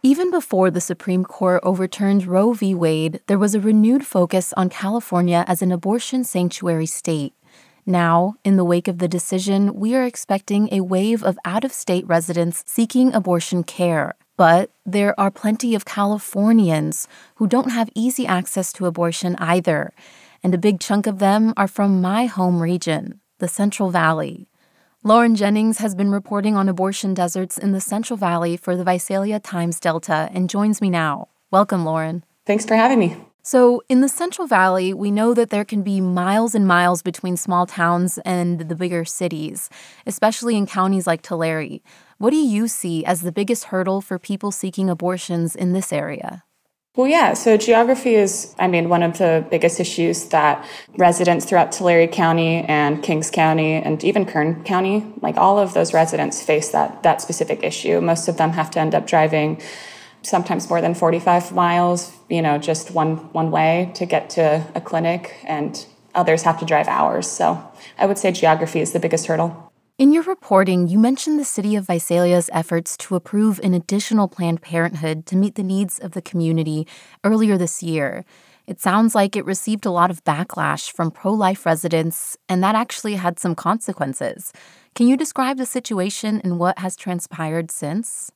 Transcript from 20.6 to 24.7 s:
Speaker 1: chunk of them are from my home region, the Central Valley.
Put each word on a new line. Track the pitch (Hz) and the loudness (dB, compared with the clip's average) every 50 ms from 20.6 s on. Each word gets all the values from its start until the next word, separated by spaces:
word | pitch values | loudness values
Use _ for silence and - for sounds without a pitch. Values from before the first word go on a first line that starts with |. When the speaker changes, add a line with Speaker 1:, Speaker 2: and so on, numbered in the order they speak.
| 175 214 202 175 | 2 2 0 0
Speaker 1:
chunk | - - 202 208 202 | -2 -2 0 0 0
of | 220 202 190 | -2 -2 2
them | 202 196 202 214 220 220 220 | 2 2 4 4 2 0 2
are | - 202 | 0 -2
from | 190 - - 202 196 196 185 | -2 0 0 2 2 2 2
my | 180 185 196 220 247 | 2 0 0 0 0
home | 240 - 196 185 180 180 170 | -2 0 0 0 2 2 0
region, | 165 165 180 175 - 170 156 147 - - - _ _ _ _ _ | 0 0 -2 -2 -2 -2 -4 -4 -4 -8 -14 _ _ _ _ _
the | 180 175 | -8 -6
Central | - - 202 208 196 - 202 185 | -2 0 0 0 0 0 -2 0
Valley. | 175 175 160 156 160 156 156 - 175 180 190 _ _ _ _ _ | 0 2 2 2 0 0 -4 -6 -8 -14 -18 _ _ _ _ _